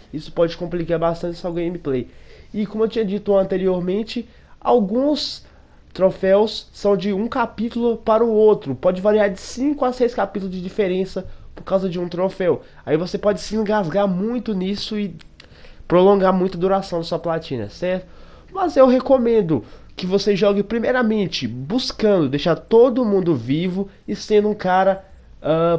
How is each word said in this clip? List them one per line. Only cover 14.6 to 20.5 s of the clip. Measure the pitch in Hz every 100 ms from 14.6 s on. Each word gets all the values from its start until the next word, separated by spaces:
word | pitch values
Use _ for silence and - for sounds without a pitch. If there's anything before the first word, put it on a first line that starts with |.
| 185 202 - 214
e | 202 160 - - - - - - -
prolongar | 175 190 202 185
muito | 190 185 180
a |
duração | 185 196 190 170
da | 165
sua | 170
platina, | 170 165 165 127 101
certo? | - 180 185 - - - - -
Mas | 370 359 277
eu | 262
recomendo | 254 254 262 233 226 170 139 - - - -
que | 180
você | 196 214
jogue | 196 202